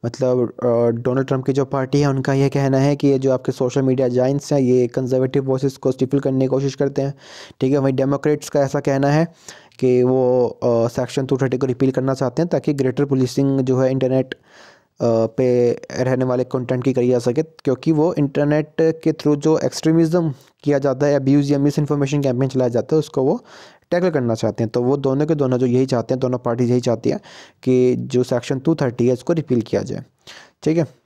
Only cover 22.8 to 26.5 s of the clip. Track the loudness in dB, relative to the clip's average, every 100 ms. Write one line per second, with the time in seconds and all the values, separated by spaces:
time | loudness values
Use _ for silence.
22.8 | 0 -2 0 -2 0 -2 -6 -20 -20 -20
23.8 | _ -2 0 0 -2 -2 -2 -2 -2 0
24.8 | 0 0 0 0 0 0 0 0 2 2
25.8 | 2 0 -2 -2 -2 -2 -4